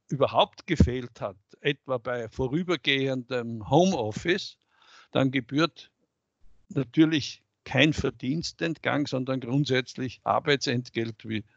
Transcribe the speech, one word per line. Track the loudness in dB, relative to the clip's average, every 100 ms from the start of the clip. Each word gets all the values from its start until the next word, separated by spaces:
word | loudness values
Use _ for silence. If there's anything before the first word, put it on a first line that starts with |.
| -8
überhaupt | 0 2 4 2 -2 0
gefehlt | 4 4 2 -8 -8
hat, | -10 -10 _ -6
etwa | -4 -4 -4 -4
bei | -4 -6 -6
vorübergehendem | -4 -2 -2 -2 -2 2 2 0 -2 -4 -6 -4 -8 2
Homeoffice, | 4 6 2 -4 -4 -2 -2 -4 -16 _ _ _ -20 -4
dann | 0 0
gebührt | 0 -2 0 0 -2 -20 _ _ _ _ _ -20 -20 -8
natürlich | -4 0 4 4 2 -4 -10 _ _
kein | -2 4 4
Verdienstentgang, | 2 -4 -4 -4 -4 -6 -6 -6 -4 -2 -2 -2
sondern | -4 -4 -6
grundsätzlich | -2 0 2 0 -2 -8 -10 -6
Arbeitsentgelt | -2 0 0 0 0 -2 -4 -4 -6 -8 -6
wie | -6 -6